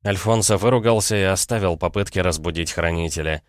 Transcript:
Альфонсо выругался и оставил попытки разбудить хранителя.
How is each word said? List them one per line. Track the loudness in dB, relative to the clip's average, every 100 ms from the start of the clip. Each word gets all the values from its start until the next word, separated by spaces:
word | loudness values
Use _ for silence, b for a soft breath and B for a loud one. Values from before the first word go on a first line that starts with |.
| -2
Альфонсо | -2 2 2 2 2
выругался | 4 2 4 2 2 0
и |
оставил | 2 0 -2 -2 0 0
попытки | -2 -2 -2 0
разбудить | 0 0 -4 -4 -6
хранителя. | -2 -2 0 -4 -4 -4 -4